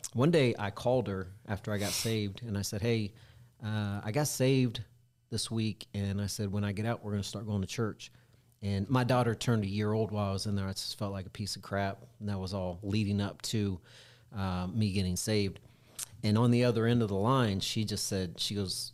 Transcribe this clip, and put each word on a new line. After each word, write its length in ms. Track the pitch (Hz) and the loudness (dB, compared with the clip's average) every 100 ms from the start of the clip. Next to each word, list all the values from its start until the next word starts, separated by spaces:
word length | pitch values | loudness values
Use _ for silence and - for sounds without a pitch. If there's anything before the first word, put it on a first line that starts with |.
| - | -6
one 180 | 120 143 | 2 4
day 240 | 170 127 110 | 6 4 2
I 120 | 104 | -4
called 360 | - 120 127 107 | -2 0 2 0
her 220 | 95 92 - - | -4 -6 -12 -6
after 260 | 101 - | -6 -2
I 60 | 104 | -2
got 140 | 98 | -2
saved, 500 | - 113 110 101 98 120 | -2 0 0 -2 -6 -6
and 120 | 101 | -4
I 40 | |
said, 200 | 98 107 | -4 -2
"Hey, 300 | 117 113 101 - - - - _ | 2 2 0 -8 -20 -20 -20 _
uh, 360 | 107 107 104 101 | -4 -2 -2 -4
I 80 | 104 | -2
got 140 | 110 147 | 0 0
saved 560 | - 131 135 127 107 - _ _ _ _ | 2 4 4 2 0 -12 _ _ _ _
this 200 | 113 - | -6 -2
week," 360 | 113 110 98 - | -2 -2 -4 -8
and 260 | 101 98 98 | -4 -2 -2
I 60 | 101 | -2
said, 240 | - 101 | -2 -2
"When 140 | 101 | 0
I 80 | 101 | -2
get 140 | 98 110 | -2 -2
out, 180 | 120 | -2
we're 80 | 107 | -2
gonna 100 | 101 | -4
start 240 | 101 101 107 | -4 -6 -2
going 140 | 104 | -2
to 60 | 92 | -2
church." 440 | - 110 - - - _ _ _ _ | -2 -2 -4 -14 -20 _ _ _ _
And 260 | 98 98 98 | -2 -2 0
my 140 | 127 | 0
daughter 300 | 120 127 117 | 4 4 4
turned 300 | 107 - 113 | 0 2 2
a 40 | 98 | 2
year 240 | 104 104 | 0 2
old 180 | 110 107 | 2 0
while 200 | 104 101 | 0 0
I 20 | |
was 140 | 98 107 | 0 0
in 100 | 101 | -2
there. 100 | 98 | -2
I 60 | |
just 260 | 95 - - | -4 -8 -6
felt 140 | 101 | -4
like 140 | 98 92 | -4 -8
a 40 | |
piece 260 | - 101 - | -8 -6 -6
of 60 | |
crap, 420 | - 98 98 98 - - | -2 0 0 -2 -14 -8
and 80 | 104 | -4
that 100 | 98 | -4
was 140 | 92 | -4
all 260 | 101 90 87 | -4 -4 -6
leading 380 | 98 107 101 101 | -2 0 2 2
up 200 | 101 - | 0 -4
to, 360 | - 113 101 92 - - - - _ 107 | -4 0 0 -2 -8 -20 -20 -20 _ -6
uh, 300 | 95 90 92 | -2 -2 -2
me 260 | 110 107 | 0 2
getting 240 | 95 92 87 | 2 0 0
saved. 440 | - 107 98 - - - - - - - | 0 2 2 -4 -16 -20 -20 -12 -12 -2
And 140 | 107 107 | 2 4
on 140 | 120 | 6
the 140 | 120 | 6
other 220 | 123 113 113 | 4 4 4
end 160 | 120 | 4
of 60 | 110 | 2
the 60 | |
line, 460 | 98 107 135 117 95 | 2 4 4 4 2
she 240 | - - | -2 -2
just 240 | 107 98 - | -2 -2 -2
said, 320 | 98 90 - | -2 -2 -4
she 140 | - | -4
goes, 380 | 101 92 - - | -2 -2 -4 -8